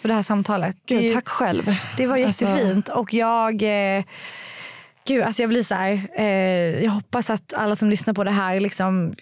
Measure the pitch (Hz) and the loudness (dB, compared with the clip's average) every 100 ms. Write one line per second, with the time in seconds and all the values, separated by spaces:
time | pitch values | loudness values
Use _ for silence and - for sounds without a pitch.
0 | 214 220 196 208 196 202 170 185 - 240 | -2 0 0 0 0 -2 -2 -6 -2 0
1 | 233 233 233 - 220 185 - 190 - - | 2 0 -2 -2 0 0 0 -2 -2 -2
2 | 254 262 254 196 208 196 208 185 - - | 0 2 2 2 2 2 2 0 0 -2
3 | 214 226 226 233 220 220 214 202 196 196 | -2 0 2 2 0 0 0 2 2 0
4 | 190 - - - - - - - - _ | -2 -10 -18 -16 -18 -16 -18 -18 -20 _
5 | - 262 220 226 233 233 220 190 190 202 | 0 2 2 0 2 2 0 0 0 0
6 | 196 - 214 196 185 180 170 127 226 208 | -2 -2 2 2 2 2 2 0 0 0
7 | - 247 233 220 - - 214 208 214 208 | -2 -2 -2 -2 -4 -2 0 2 2 2
8 | - 202 196 202 190 190 202 - 190 190 | 0 -2 0 0 0 0 -2 0 0 0
9 | 165 - | 0 -4